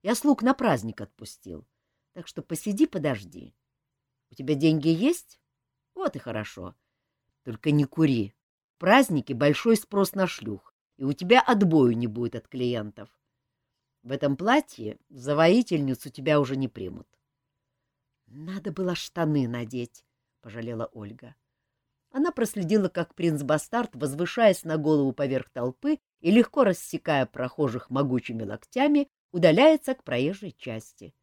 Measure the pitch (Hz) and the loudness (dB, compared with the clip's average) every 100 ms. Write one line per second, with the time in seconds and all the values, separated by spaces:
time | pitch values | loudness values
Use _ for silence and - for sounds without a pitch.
0 | 190 233 294 269 240 269 240 131 113 - | -2 0 2 2 2 0 0 0 -4 -12
1 | 104 _ 107 - 95 82 _ _ _ _ | -16 _ -20 -20 -16 -16 _ _ _ _
2 | _ 185 165 - - 165 214 202 320 185 | _ -20 -14 -16 -10 -8 -6 0 0 0
3 | 147 117 92 90 - _ _ _ _ _ | -4 -4 -10 -20 -20 _ _ _ _ _
4 | _ _ _ - 139 143 160 156 151 165 | _ _ _ -10 -4 2 4 4 2 2
5 | 254 349 - _ _ _ _ _ _ - | 0 -2 -8 _ _ _ _ _ _ -8
6 | 359 143 - 110 104 - 90 - _ _ | -6 -6 -8 -8 -10 -12 -16 -18 _ _
7 | _ _ _ _ - 110 156 147 139 - | _ _ _ _ -14 -6 0 2 0 2
8 | 156 123 98 _ _ _ _ _ 175 247 | 2 2 -4 _ _ _ _ _ 4 4
9 | 277 151 - 120 143 143 233 220 - 202 | 4 -2 -4 0 2 2 2 2 0 -2
10 | 190 196 185 - 107 98 _ _ _ _ | -2 -2 -4 -4 -10 -12 _ _ _ _
11 | 135 143 180 247 - 220 190 160 123 117 | -6 -4 4 4 4 2 4 6 4 2
12 | 120 110 117 117 _ 127 123 120 104 104 | -4 -4 -8 -8 _ -6 -4 -4 -8 -14
13 | 104 _ _ _ _ _ _ _ _ _ | -20 _ _ _ _ _ _ _ _ _
14 | 120 135 143 139 196 285 - - 107 - | -10 -2 -2 0 0 0 0 -12 -12 -12
15 | _ 135 127 147 165 220 233 160 139 127 | _ -12 -4 4 6 4 2 0 -2 -4
16 | 139 - 135 147 131 135 131 - 92 - | -8 -6 2 2 2 -2 -4 -6 -12 -12
17 | - _ _ _ _ _ _ _ _ _ | -20 _ _ _ _ _ _ _ _ _
18 | _ _ _ 127 160 190 208 156 180 175 | _ _ _ -18 -12 -10 -8 -4 -4 -4
19 | - - 160 147 120 120 113 127 120 _ | -8 -2 0 0 0 -4 -8 -8 -8 _
20 | _ _ _ _ 113 113 113 113 113 117 | _ _ _ _ -18 -12 -10 -8 -8 -10
21 | 101 110 123 _ _ _ _ _ _ _ | -16 -16 -20 _ _ _ _ _ _ _
22 | _ 269 320 - 226 208 165 214 185 - | _ -2 -2 0 -4 -2 0 2 2 -2
23 | 165 - 170 147 139 151 - 233 233 120 | -8 -2 0 0 0 -2 0 -4 -4 -6
24 | 139 143 175 - 220 180 160 156 147 151 | -8 -4 -4 4 4 4 -2 -2 2 4
25 | 135 123 139 131 - 127 123 - 285 311 | 2 0 -2 -2 -6 -6 -6 -4 -2 -2
26 | _ _ 170 220 233 302 220 175 - 160 | _ _ 4 4 4 2 2 2 -6 -8
27 | - 147 127 - 127 - 143 117 - 127 | -2 0 0 -4 -8 -2 -2 -2 -6 -2
28 | 143 123 - 113 104 104 _ 247 294 294 | 0 -2 -4 -10 -8 -10 _ 0 2 2
29 | 277 _ _ 180 180 202 302 311 - 262 | 0 _ _ 4 4 8 6 6 0 -8
30 | - 120 139 196 202 - 131 110 - _ | -4 -2 -2 -4 -14 -14 -12 -12 -14 _
31 | 98 _ | -20 _